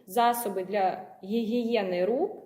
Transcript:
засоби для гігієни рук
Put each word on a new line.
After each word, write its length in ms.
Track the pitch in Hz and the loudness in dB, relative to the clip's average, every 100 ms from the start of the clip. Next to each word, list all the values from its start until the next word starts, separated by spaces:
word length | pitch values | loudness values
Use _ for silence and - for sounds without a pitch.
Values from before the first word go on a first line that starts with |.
| - | -4
засоби 580 | 185 240 240 214 190 | 2 4 2 -2 -4
для 420 | 185 202 190 - - - | -2 0 0 0 -8 -16
гігієни 800 | 190 226 220 247 226 233 190 180 | -4 -2 0 0 0 0 0 0
рук 260 | 185 247 392 - | 2 2 0 -4